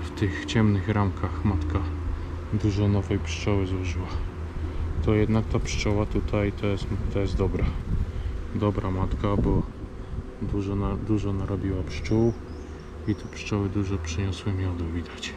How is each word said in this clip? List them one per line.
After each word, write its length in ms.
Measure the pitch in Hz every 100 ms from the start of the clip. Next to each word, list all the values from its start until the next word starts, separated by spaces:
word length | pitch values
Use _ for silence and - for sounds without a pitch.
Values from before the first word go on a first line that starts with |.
| -
w 40 | -
tych 260 | 101 - -
ciemnych 440 | 117 107 98 90
ramkach 560 | 104 101 85 - - 107
matka 340 | 90 80 - - - - - - - -
dużo 340 | 107 104 98 101
nowej 320 | 101 95 101
pszczoły 480 | 80 - - 101 92
złożyła. 400 | 92 90 85 87 - - - - - - - - - -
To 80 |
jednak 320 | 107 107 110 107
ta 140 | 120
pszczoła 460 | - - 107 104 107
tutaj 460 | - - 107 101
to 160 | 98 104
jest, 200 | 98 - 101 -
to 60 | 101
jest 180 | 98 -
dobra. 280 | 95 87 - - - - - - - - - 101
Dobra 360 | 104 101 98
matka, 460 | 92 95 - 107 101
bo 240 | - 95 - - - - - - - -
dużo 340 | 98 101 98 101
na-, 220 | 98 98
dużo 360 | - 107 98
narobiła 500 | 98 95 98 98 95
pszczół 500 | 78 - - 110 117 113 - - - - - - -
i 80 | 104
tu 120 | -
pszczoły 420 | - - 104 101
dużo 280 | 98 98 98
przyniosły 560 | 80 82 98 87 107
miodu, 320 | 95 95 87 82
widać. 400 | 85 82 - -